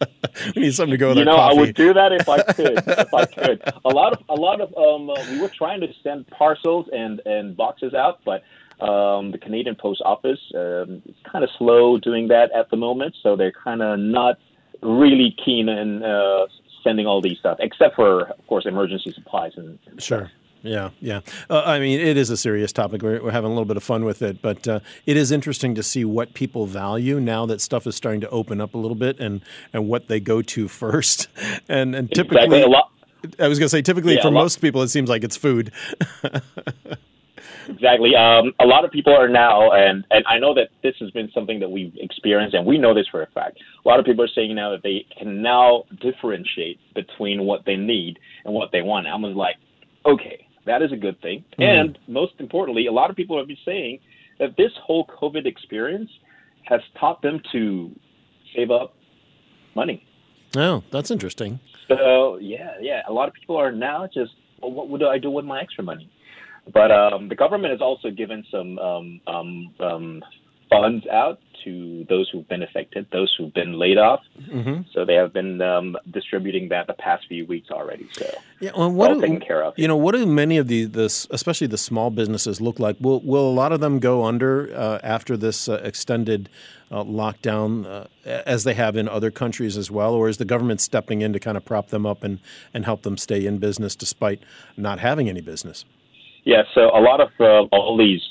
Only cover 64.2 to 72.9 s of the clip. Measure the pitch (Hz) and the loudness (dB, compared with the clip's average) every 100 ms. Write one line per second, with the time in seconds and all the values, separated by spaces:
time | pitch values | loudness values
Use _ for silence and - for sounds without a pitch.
64.2 | 117 _ _ _ 127 127 143 139 143 135 | -8 _ _ _ -12 -10 -8 -2 0 0
65.2 | 143 143 143 135 - - 92 80 80 _ | -2 -6 -8 -10 -12 -12 -12 -12 -16 _
66.2 | _ - - - - 107 107 104 104 101 | _ -20 -20 -20 0 4 6 6 4 2
67.2 | 101 - 143 202 175 120 131 131 117 101 | -6 -2 0 0 -4 -2 -2 -4 -8 -8
68.2 | 107 110 107 98 90 92 92 87 85 85 | -10 -10 -10 -10 -8 -8 -6 -6 -10 -16
69.2 | - 85 85 87 87 - 90 82 82 80 | -10 -10 -10 -12 -14 -8 -8 -8 -10 -16
70.2 | - _ _ _ - 104 107 117 - 110 | -20 _ _ _ 2 2 2 -2 -4 -2
71.2 | 143 170 _ - - 90 85 85 80 95 | -2 -4 _ -20 -16 -14 -14 -12 -4 -2
72.2 | 95 90 76 90 85 82 80 | -2 -8 -10 -10 -8 -10 -10